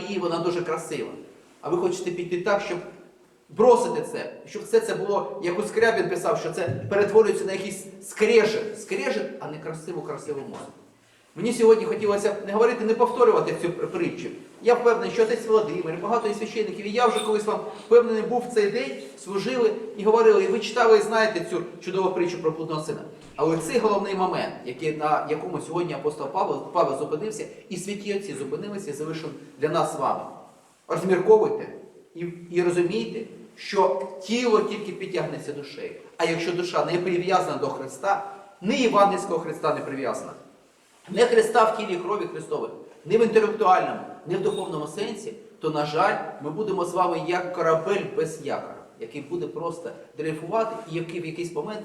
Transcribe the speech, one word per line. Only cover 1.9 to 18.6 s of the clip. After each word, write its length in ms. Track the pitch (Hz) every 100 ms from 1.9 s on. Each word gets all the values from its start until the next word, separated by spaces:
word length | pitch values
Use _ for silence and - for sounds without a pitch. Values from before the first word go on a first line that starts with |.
| - 180
піти 300 | 175 165 175
так, 200 | 214 202
щоб 160 | - - - - - _ _ _ _
бросити 520 | - 247 226 - - -
це, 220 | 127 - - -
щоб 160 | 208
все 160 | - 220
це 160 | 202 -
було, 460 | 202 196 - -
як 160 | 175 180
у 40 |
Скрябін 460 | - 220 226 196 165
писав, 300 | 175 190 -
що 120 | 160
це 180 | 185 165 - -
перетворюється 560 | 202 202 214 208 - 190
на 60 |
якийсь 340 | 190 - - - -
скрежет, 760 | - - 214 233 202 - - -
скрежет, 500 | - 202 277 208 - -
а 120 | 147
не 80 | 156
красиву, 420 | 160 156 - 156
красиву 380 | 147 139 151 139
музику. 320 | 120 - - - - _ _ _ _ 156
Мені 180 | 220
сьогодні 320 | - 226 220 -
хотілося 500 | 208 208 202 202 202 190
не 60 |
говорити, 320 | 208 240 240 214
не 80 |
повторювати 640 | 226 240 254 233 175 156 151
цю 60 | 175
пр-, 200 | - 156
притчу. 400 | 175 170 - 117 - - -
Я 120 | 214
впевнений, 380 | 240 233 220 -
що 120 | -
отець 240 | 220 233 226
Володимир, 500 | 220 - 180 165 269
багато 260 | 208 240 220
і 60 |
священників, 540 | 202 220 226 208 196 202
і 40 |
я 160 | 220 240
вже 120 | -
колись 260 | 214 214 208
вам 140 | 196 - - -
впевнений 360 | 233 226 220
був 220 | 208 247 240
в 40 |
цей 180 | 220